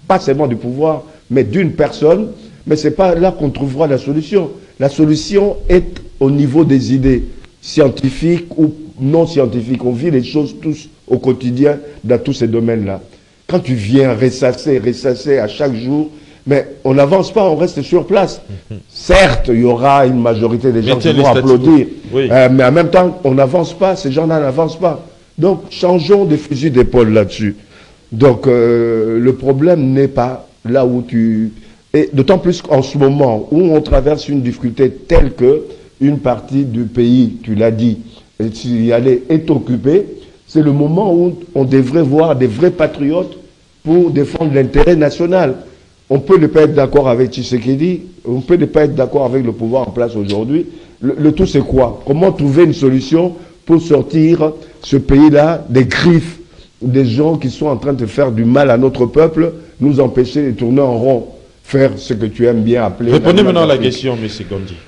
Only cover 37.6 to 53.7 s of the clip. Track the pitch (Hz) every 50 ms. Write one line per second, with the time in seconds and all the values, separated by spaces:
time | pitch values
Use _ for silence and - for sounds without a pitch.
37.6 | 110 113 113 107 117 120 107 - - - - - - _ _ _ 107 113 107 -
38.6 | - 127 120 113 113 117 117 117 123 131 127 123 - - 160 156 160 - 156 127
39.6 | 101 120 127 113 95 135 156 - - - - - - - - _ _ _ - 156
40.6 | 151 147 139 143 151 147 165 180 214 202 170 170 175 180 160 - - - - 139
41.6 | 135 123 131 135 131 120 143 165 160 131 135 151 160 165 147 127 127 123 104 120
42.6 | 165 180 175 - 156 147 - - 143 139 156 180 185 - - - - - _ _
43.6 | _ _ _ _ _ 151 165 180 175 165 143 139 143 127 - - 165 156 135 139
44.6 | 135 123 - 185 - 175 180 160 151 143 143 - 170 170 180 185 175 135 127 -
45.6 | - - - _ _ _ _ _ _ _ 135 143 139 - 190 180 156 143 - 156
46.6 | 151 151 156 147 139 131 - 143 139 131 120 120 131 120 120 - 120 - 123 123
47.6 | 110 123 135 135 160 180 185 165 - - - - _ - 120 127 127 - 175 175
48.6 | 156 - - 156 151 139 127 131 131 120 - 143 135 123 123 135 127 113 107 92
49.6 | 113 113 120 131 123 104 87 120 120 117 104 107 101 98 101 104 110 123 143 170
50.6 | 170 - - - - - - _ 113 131 - - 147 151 151 160 190 185 - -
51.6 | - - 123 131 127 117 110 - - - 139 156 185 190 180 - 143 143 135 156
52.6 | 175 160 139 - - 135 131 131 127 - 156 160 175 180 170 - - - - _
53.6 | _ -